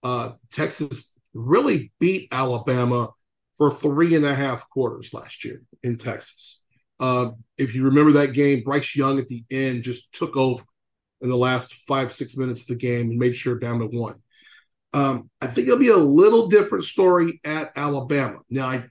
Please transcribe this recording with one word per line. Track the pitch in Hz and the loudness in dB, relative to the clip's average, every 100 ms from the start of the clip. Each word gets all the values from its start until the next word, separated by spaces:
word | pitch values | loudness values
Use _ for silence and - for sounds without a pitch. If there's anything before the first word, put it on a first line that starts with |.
Uh, | 127 123 117 - - | -8 -6 -8 -12 -14
Texas | - 156 - 147 127 - _ _ | -6 -6 -6 -8 -10 -14 _ _
really | - 117 196 285 180 120 - | -10 0 2 2 0 -4 -2
beat | 175 185 - | 0 0 -4
Alabama | 131 127 120 123 127 123 120 117 _ _ _ _ - | -4 -4 -4 -2 0 0 -2 -4 _ _ _ _ 0
for | 147 | 0
three | 131 147 143 170 160 | 0 -2 0 2 2
and | 147 | 0
a | 135 | -2
half | 139 127 - | -4 -6 -8
quarters | 135 120 - - | -4 -4 -6 -14
last | - - - - | -18 -18 -16 -14
year | - _ _ | -16 _ _
in | 127 117 | -8 -8
Texas. | 127 - - - - - _ _ _ - | -8 -12 -14 -18 -18 -18 _ _ _ -8
Uh, | 131 123 120 113 - - | -2 -2 -4 -8 -14 -6
if | 135 | -4
you | 127 135 | 0 2
remember | 143 151 | 6 6
that | 143 143 | 6 4
game, | 123 143 135 | 2 2 2
Bryce | 117 143 - 139 | 0 -4 -4 -2
Young | 135 135 | 0 0
at | 127 | -4
the | 120 117 | -10 -8
end | 135 135 120 | -4 -4 -4
just | 120 120 _ | -8 -10 _
took | - 165 135 | -8 -4 0
over | 131 120 - _ _ _ _ _ | 0 -2 -10 _ _ _ _ _
in | 123 | -4
the | 123 | 0
last | 127 127 - | 0 0 -4
five, | - - 135 123 | -12 -6 -4 -4
six | - 123 127 | -8 -10 -6
minutes | 127 117 | -6 -6
of | - | -8
the | 120 | -6
game | 123 120 117 | -4 -2 -2
and | 117 | 0
made | 123 120 | 0 0
sure | 127 117 | -4 -4
Bama | 120 120 110 | -4 -4 -4
won. | 117 113 - _ _ _ _ _ _ _ | -6 -8 -10 _ _ _ _ _ _ _
Um, | 139 135 123 - - | -2 -2 -2 -8 -10
I | 131 | -6
think | 120 247 | -2 2
it'll | 247 | 4
be | 247 | 6
a | 202 | 6
little | 147 143 208 226 185 | 6 8 8 6 6
different | 208 - 190 | 4 4 -2
story | - - 185 180 170 165 | -4 2 4 4 2 -4
at | 147 156 147 139 | -8 -8 -8 -6
Alabama. | 147 139 123 143 123 101 - | -4 -4 -2 -2 -2 -6 -8
Now, | 131 131 | -6 -4
I | 131 120 | -6 -4